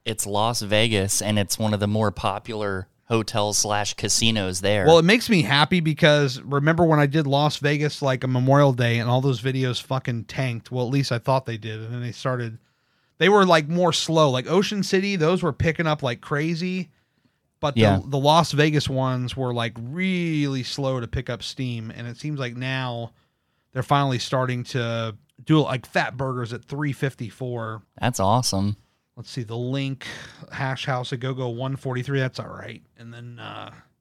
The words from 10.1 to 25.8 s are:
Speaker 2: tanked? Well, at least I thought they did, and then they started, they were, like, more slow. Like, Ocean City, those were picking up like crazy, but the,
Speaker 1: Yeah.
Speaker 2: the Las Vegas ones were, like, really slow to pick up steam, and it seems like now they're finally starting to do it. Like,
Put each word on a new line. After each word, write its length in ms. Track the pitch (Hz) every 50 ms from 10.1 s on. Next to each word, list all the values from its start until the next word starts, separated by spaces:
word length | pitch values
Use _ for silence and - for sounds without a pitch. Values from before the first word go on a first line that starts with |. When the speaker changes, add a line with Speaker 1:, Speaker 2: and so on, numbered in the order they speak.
| 117 113 101
Speaker 2:
tanked? 440 | - - 147 131 123 117 113 - -
Well, 160 | 127 127 123
at 60 | 117
least 180 | 139 139 139 -
I 80 | 123 113
thought 280 | - 139 131 135 -
they 100 | 120 113
did, 240 | 104 113 110 110 110
and 120 | 110 113
then 100 | 123 123
they 100 | 123 117
started, 460 | - - - 131 127 123 117 113 113 - _ _ _ _ _ _ _ _ _ _ _
they 140 | - 160 190
were, 160 | 208 202 190
like, 200 | 180 165 156 147
more 280 | 147 170 175 180 160 -
slow. 340 | - - 160 160 160 156 139
Like, 180 | 123 127 - 139
Ocean 340 | 165 196 196 196 214 196
City, 340 | 190 - 196 190 196 202 196
those 260 | 170 156 165 185 175
were 100 | 180 156 -
picking 320 | - - 165 156 - 165
up 160 | 156 151 -
like 180 | - 120 120 -
crazy, 680 | - - 151 143 156 165 170 160 185 180 185 185 175 - _ _ _ _ _ _ _ _ _ _ _ _ _ -
but 140 | 151 143 123
the, 60 | 113
Speaker 1:
Yeah. 200 | 110 101 95 92 -
Speaker 2:
the 140 | 139 143 139
Las 340 | 135 147 156 170 151 -
Vegas 360 | 143 143 151 160 151 143 - -
ones 440 | 135 131 131 127 127 123 127 120 -
were, 180 | 135 127 123 120
like, 180 | 117 113 113 110 113
really 840 | 117 123 147 180 190 190 185 180 170 165 156 151 143 139 135 131
slow 380 | 120 - - 143 139 131 131 123
to 80 | 117 -
pick 200 | - 127 123 -
up 120 | 120 113
steam, 480 | - - - - 127 123 120 113 110 113
and 160 | - - 117
it 120 | 120 113 -
seems 200 | - 151 147 135
like 160 | 131 123 117
now 560 | 123 131 131 131 131 131 123 117 117 117 - _ _ _ _ _ _ _ _ _ _ _ _
they're 100 | - 131
finally 360 | 120 - 147 143 143 135 127 117
starting 460 | - - 139 127 127 127 123 123 117
to 520 | - - 123 117 117 117 117 113 113 107 - _ _ _ -
do 160 | - - 156 151
it. 20 |
Like, 240 | 135 - 131 117